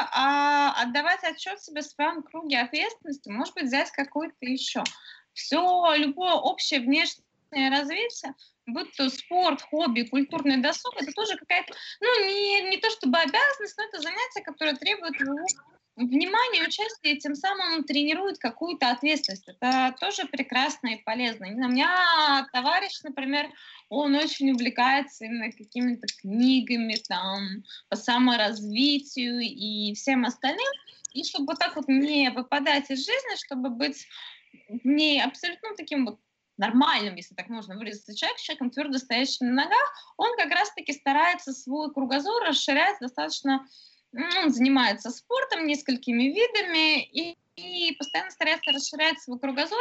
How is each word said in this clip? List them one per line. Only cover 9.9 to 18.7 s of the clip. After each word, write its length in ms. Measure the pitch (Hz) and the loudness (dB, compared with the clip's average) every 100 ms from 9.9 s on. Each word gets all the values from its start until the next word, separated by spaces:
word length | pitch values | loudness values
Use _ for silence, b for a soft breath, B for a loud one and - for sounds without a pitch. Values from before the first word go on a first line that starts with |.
| 233 | 0
культурный 540 | 233 269 277 320 285 262 | 0 0 0 0 2 4
досуг, 320 | 285 330 494 392 | 2 0 -6 -8
это 140 | 285 | -6
тоже 240 | 403 427 320 | -4 -4 -4
какая-то, 360 | - 359 - B B B | 0 -2 -2 B B B
ну, 240 | 466 480 392 | 2 4 2
не, 440 | 403 403 403 381 | 0 2 2 2
не 60 | 381 | 0
то 120 | 440 | 0
чтобы 280 | 440 262 233 | 0 2 4
обязанность, 580 | 302 440 571 554 403 - | 4 4 4 2 -6 -6
но 60 | 440 | -8
это 140 | 381 | -6
занятие, 400 | 320 392 494 - | -6 -4 -4 -6
которое 320 | 330 - 311 269 | -10 -4 -2 0
требует 420 | 294 403 330 - | -2 -2 -4 -4
твоего 300 | 269 285 370 - - _ _ 226 | -2 -2 -4 -4 -8 _ _ -4
внимания, 640 | 247 277 359 466 494 359 | 0 2 2 2 2 2
участия, 480 | 330 - 440 - 302 | 0 -2 -4 -2 -2
и 60 | 285 | -2
тем 160 | 294 285 | -4 -2
самым 480 | 381 392 349 330 | -2 -2 -2 -2
тренирует 560 | 277 285 294 320 392 - | 0 0 2 0 -2 -2
какую-то 520 | 269 - 339 | -6 -4 -8